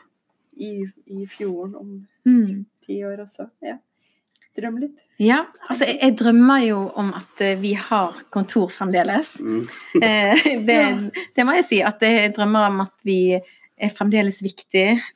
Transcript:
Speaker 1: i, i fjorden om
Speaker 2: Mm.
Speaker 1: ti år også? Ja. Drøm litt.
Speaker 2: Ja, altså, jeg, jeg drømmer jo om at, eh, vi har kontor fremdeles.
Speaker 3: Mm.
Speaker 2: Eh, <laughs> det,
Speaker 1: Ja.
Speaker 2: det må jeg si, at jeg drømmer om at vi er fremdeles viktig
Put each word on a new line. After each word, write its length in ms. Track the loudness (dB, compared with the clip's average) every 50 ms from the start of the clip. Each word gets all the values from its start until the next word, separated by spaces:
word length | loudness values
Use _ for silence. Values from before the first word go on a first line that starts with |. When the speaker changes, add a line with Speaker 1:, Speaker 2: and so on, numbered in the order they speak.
| _ _ _ _ _ _ _ _ _ _ _ -14
Speaker 1:
i, 260 | -14 -12 -10 -10 -10 -10 -12 _ _
i 200 | -18 -14 -14 -14
fjorden 480 | -14 -12 -10 -8 -8 -8 -8 -10 -12 -14
om 300 | -14 -16 -16 -18 -18 -20 -20 _ _ 2
Speaker 2:
Mm. 400 | 4 4 4 4 2 -2 -6 -10 -12 _ _ _
Speaker 1:
ti 160 | -10 -8 -8 -8
år 140 | -8 -10 -12
også? 280 | -14 -18 -18 -18 -18 -18 _ _ -14
Ja. 160 | -14 -14 -14 _ _ _ _ _ _ _ _ _ _ _ _ _ _ _ -10
Drøm 200 | -8 -8 -6 -6
litt. 180 | -8 -8 -10 _ _ _ _ 0
Speaker 2:
Ja, 280 | 2 4 4 2 0 -4 -10 -16 -12 -8
altså, 160 | -4 -2 -2
jeg, 120 | -2 -2 2
jeg 160 | 2 2 2
drømmer 500 | 2 2 4 6 6 6 6 6 4 2
jo 240 | 0 0 -2 -4 -6 -6
om 200 | -4 -4 -4 -4
at, 260 | -8 -12 _ _ -4
eh, 140 | -2 -2 -2
vi 160 | -2 -2 -4 -4
har 400 | -4 -4 -2 0 0 0 -2 -4 -10 -14 _
kontor 380 | -4 -4 -2 0 0 0 0 0
fremdeles. 680 | -2 -4 -4 -2 0 0 0 2 0 -2 -2 -4 -6 -8
Speaker 3:
Mm. 260 | -6 -4 -4 -4 -4 -6 -10 -18 -8 -2 0 2 4
Speaker 2:
Eh, 320 | 4 4 2 4 4 4
<laughs> 320 | 4 4 2 0 0 2
det, 20 | 2
Speaker 1:
Ja. 420 | 4 4 4 2 0 -2 -4 -8 -10 -12 -14 -8 -2
Speaker 2:
det 100 | 0 0
må 80 | 2 2
jeg 100 | 0 0
si, 160 | 0 0 0 2
at 160 | 0 0 0
jeg 340 | 2 2 4 4 2 0 0
drømmer 340 | 0 0 2 2 2 2 2
om 120 | 0 -2 -4
at 100 | -6 _ _ -4
vi 380 | -2 0 2 2 2 2 0 -2 -8 _ _ _ _ _ -4
er 80 | -4 -4
fremdeles 540 | -2 -2 -2 0 2 2 2 0 -2 -4 -6
viktig 580 | -8 -10 -12 -10 _ 0 2 2 2 2 0 -2 -6 -10